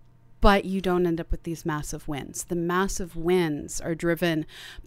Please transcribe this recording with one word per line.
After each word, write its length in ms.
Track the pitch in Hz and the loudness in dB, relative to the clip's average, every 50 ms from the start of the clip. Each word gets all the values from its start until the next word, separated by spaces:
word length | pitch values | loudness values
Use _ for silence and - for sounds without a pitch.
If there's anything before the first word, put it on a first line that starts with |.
| - - - - - - - - | -20 -20 -20 -20 -20 -20 0 6
but 240 | - 214 196 196 - | 6 8 8 6 4
you 160 | 185 190 190 | 0 -2 -2
don't 280 | 175 185 180 180 180 | 0 2 2 2 2
end 120 | 170 165 165 | 2 0 0
up 120 | 165 - | -2 -2
with 100 | - 160 | -4 -4
these 240 | - 170 165 - - | -4 -6 -8 -6 -4
massive 420 | 170 151 151 139 - - 147 - | -4 -4 -4 -4 -6 -8 -8 -6
winds. 360 | - 151 131 - - - - - | -6 -8 -8 -8 -10 -10 -10 -8
The 120 | - 175 | -4 -4
massive 600 | 175 170 175 175 185 196 196 - - 190 165 - | -2 -2 0 0 0 0 0 -2 -4 -6 -6 -6
winds 640 | 165 165 175 180 185 170 156 147 143 - - - - | -2 2 4 4 4 4 2 0 -4 -6 -8 -8 -6
are 140 | - 160 165 | -4 -4 -4
driven 500 | 156 170 170 170 160 175 170 160 156 156 - - - - - - - - | -2 0 0 0 2 2 0 0 0 -2 -6 -10 -18 -18 -18 -18 -12 -8